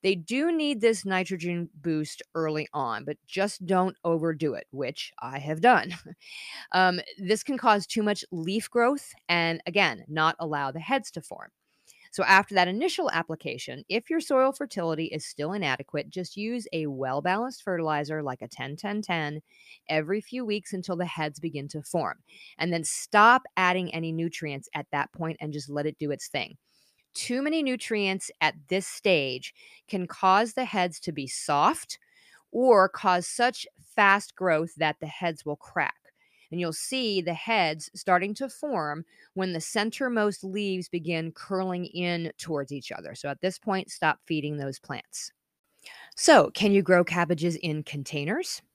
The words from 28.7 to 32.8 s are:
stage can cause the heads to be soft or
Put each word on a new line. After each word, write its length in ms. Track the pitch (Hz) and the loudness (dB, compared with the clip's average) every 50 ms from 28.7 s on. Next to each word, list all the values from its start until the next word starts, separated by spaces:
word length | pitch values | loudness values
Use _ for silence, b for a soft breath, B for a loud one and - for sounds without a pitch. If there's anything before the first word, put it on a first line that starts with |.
| 185 190 190 | -2 -2 -2
stage 680 | - - - _ 208 185 156 139 135 127 131 - - _ B B B B B B | -4 -12 -2 _ 4 4 4 4 0 -4 -6 -10 -12 _ B B B B B B
can 200 | _ - 190 180 | _ -6 -4 -4
cause 480 | 170 - - - 190 185 202 226 233 - | -6 -6 0 4 4 6 6 4 2 -2
the 100 | - 254 | -4 -4
heads 340 | 220 - 208 180 180 160 - | -2 0 0 0 0 -2 -6
to 120 | - - 160 | -8 -8 -6
be 140 | 147 135 | -6 -6
soft 720 | 135 - - - - 147 143 151 208 320 - - _ - - b b b b b b b b b b | -6 -8 -8 -2 0 2 4 4 4 2 2 -6 _ -16 -16 b b b b b b b b b b
or 380 | - 226 254 262 233 202 | 0 2 6 8 8 8